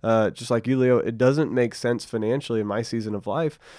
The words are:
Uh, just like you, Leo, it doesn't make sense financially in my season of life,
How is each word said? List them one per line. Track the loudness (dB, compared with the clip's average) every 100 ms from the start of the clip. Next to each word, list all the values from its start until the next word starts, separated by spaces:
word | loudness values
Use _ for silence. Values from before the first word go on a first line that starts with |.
Uh, | 2 4 2
just | -2 -2
like | -2 0
you, | 2
Leo, | 4 4
it | 2 2
doesn't | 2 2 0
make | 0 0
sense | -2 -2 -2 -4
financially | -4 -2 -2 -2 -2
in | -2
my | -4
season | -4 -4 -4 -6
of | -4
life, | -4 -4 -6 -20